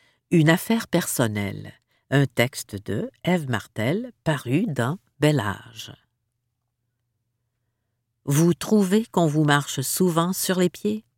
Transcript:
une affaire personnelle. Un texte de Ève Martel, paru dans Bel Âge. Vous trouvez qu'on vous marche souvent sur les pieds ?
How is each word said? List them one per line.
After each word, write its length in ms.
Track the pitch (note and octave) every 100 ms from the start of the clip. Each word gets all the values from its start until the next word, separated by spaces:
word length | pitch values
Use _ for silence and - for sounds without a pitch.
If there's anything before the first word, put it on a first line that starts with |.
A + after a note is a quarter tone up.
| _ _ -
une 200 | E3 D#3
affaire 380 | F#3+ - A3+ -
personnelle. 840 | E3+ - - A2+ G#2 G2+ G2+ G2+ - _ _ -
Un 140 | C3+ C3+
texte 500 | - A#2+ - - G2 -
de 260 | G#2+ B3 _ -
Ève 240 | F3+ C3+
Martel, 640 | A2 - - A2+ G3 B3 -
paru 400 | - C#3+ A#2+ C#3+ A3
dans 300 | C3 A#2+ F#3 _ -
Bel 220 | D3 D3
Âge. 500 | G2+ F#2 A#2 A2+ - - _ _ _ _ _ _ _ _ _ _ _ _ _ _ _ _ _ _ _ _ _ _
Vous 300 | - C#3+ E3+
trouvez 520 | D#3+ - G#3+ F#3 G#3+ A3+
qu'on 220 | F#3 E3
vous 160 | D3+
marche 380 | D3+ C#3+ C#3+ -
souvent 500 | C3+ - F#3 D#3+ F3
sur 260 | F#3+ - F#3
les 120 | F3+
pieds ? 340 | - G#3 G#3+ -